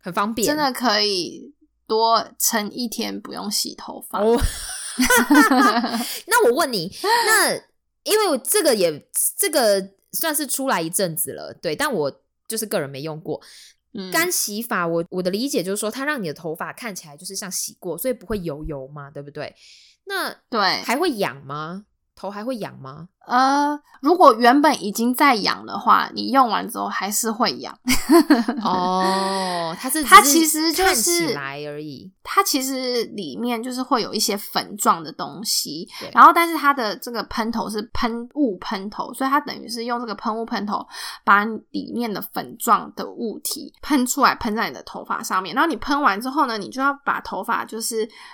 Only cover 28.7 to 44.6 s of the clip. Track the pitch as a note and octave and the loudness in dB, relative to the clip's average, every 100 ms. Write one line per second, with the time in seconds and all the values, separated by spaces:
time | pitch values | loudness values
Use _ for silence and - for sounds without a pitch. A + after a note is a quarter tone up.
28.7 | F#3 F3+ F#3 F#3 F#3+ F#3+ G3 F#3 F3 E3 | 0 2 2 2 2 0 -2 -2 -2 -4
29.7 | E3+ B3+ D#4 B3+ F#4 C#4 D4+ D#4+ D#4 E4 | -6 -4 -2 8 8 8 6 4 2 0
30.7 | E4 F#4+ A#3+ C#4 F4 E4 G#3 C#3 C#3 D3 | 2 2 2 2 2 0 -2 -4 -6 -8
31.7 | D3 D3+ C3+ F#3+ - - - G4 C#4 C4 | -8 -10 -12 -16 -18 -2 0 2 0 -2
32.7 | C4 B3+ B3 - G#3 D#3+ C3 A#3+ A#3 B3+ | -4 -2 -2 -4 -6 -8 -6 -4 -4 -4
33.7 | B3+ B3+ B3 D3 G3 - G3+ - F3 E2+ | -8 0 0 0 -2 -2 -2 -4 -4 -4
34.7 | G3+ A#3 F3 D#3 - D#3 - G#3+ - - | 0 2 2 -2 -8 -10 -8 -4 -2 -4
35.7 | D3+ - - - B3 C#4+ E4+ E4+ D#4+ C#4+ | -8 -12 -12 0 8 8 8 2 2 0
36.7 | C4+ A3 F3+ - A#3 G3 - A3 A3+ - | 0 -2 -6 -8 -8 -6 -4 -2 -4 -4
37.7 | G#3+ A3+ - A#3 A#3 B3 - C4+ F3+ - | -6 -6 -2 -2 -4 -6 0 0 0 -6
38.7 | G3 G3+ - E3+ - C4+ C#4+ D4 D3 - | -6 -6 -8 -10 -6 0 0 0 -8 -10
39.7 | A#3 A#3 A#3+ A#3 G3+ A#3+ A3 A3+ A3 G#3 | -8 -4 -4 -4 -6 -4 -4 -4 -4 -2
40.7 | G3+ - - - - - G3+ G#3+ G#3+ - | -4 -6 -12 -14 -4 4 4 4 -4 -8
41.7 | G3 - G#3+ A#3 F3+ F3+ - B2 A3 - | -10 -8 -6 -4 -6 -8 -8 -8 -4 2
42.7 | G3 D#3+ - - - A#3 - - - - | 2 2 -10 -10 -6 -8 -6 -6 -8 -10
43.7 | - - C#4+ B3 - A3+ - A3+ G#3+ | -14 0 0 2 2 2 2 -2 -2